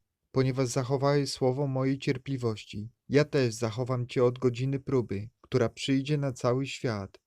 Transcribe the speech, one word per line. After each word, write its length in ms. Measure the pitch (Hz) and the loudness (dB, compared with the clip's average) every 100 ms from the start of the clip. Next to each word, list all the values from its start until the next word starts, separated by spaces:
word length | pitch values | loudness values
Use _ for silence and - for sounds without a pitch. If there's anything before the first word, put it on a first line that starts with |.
| _ _ _ | _ _ _
„Ponieważ 360 | - 131 127 131 | 0 0 2 0
zachowałeś 640 | 139 120 135 139 143 135 | 0 0 2 2 2 0
słowo 360 | - 131 127 143 | 0 0 2 0
mojej 320 | 131 135 135 | 0 0 0
cierpliwości, 920 | - 143 - 131 120 107 - 98 110 _ - | -2 -2 -4 -4 -2 -4 -8 -10 -10 _ 0
ja 160 | 131 147 | 2 4
też 280 | 151 123 | 2 2
zachowam 540 | 110 113 107 123 127 120 | 0 -4 -2 -2 -2 -2
cię 160 | - | 2
od 160 | 123 127 | 2 4
godziny 400 | 131 120 131 139 | 0 0 -2 -2
próby, 500 | - 135 107 98 110 _ | 0 0 0 -4 -8 _
która 280 | - 127 113 | -2 0 0
przyjdzie 480 | - - 135 139 147 | -2 0 0 0 -2
na 160 | 143 | -2
cały 340 | 120 127 127 135 | -2 0 0 -2
świat, 520 | - 131 107 95 - | -4 -4 -4 -6 -14